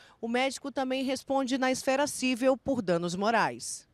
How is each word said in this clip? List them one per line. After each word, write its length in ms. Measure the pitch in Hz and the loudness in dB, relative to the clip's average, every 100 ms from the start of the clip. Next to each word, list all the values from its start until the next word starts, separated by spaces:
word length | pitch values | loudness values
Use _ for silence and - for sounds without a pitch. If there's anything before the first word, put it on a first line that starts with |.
| - - | -12 -10
o 80 | 233 | -4
médico 440 | 240 269 - 277 | 0 0 -2 -8
também 320 | 269 262 262 | -4 -2 -2
responde 560 | 262 254 - 269 262 269 | -2 -4 -2 0 0 0
na 120 | 262 | 0
esfera 360 | 262 - 262 285 | 0 0 2 0
civil 500 | - 254 247 262 262 | 0 -2 2 2 2
por 240 | - 262 | 0 -2
danos 340 | 180 170 175 180 | 2 0 0 -2
morais. 720 | 202 226 160 117 - - - | 2 4 2 -2 -10 -12 -14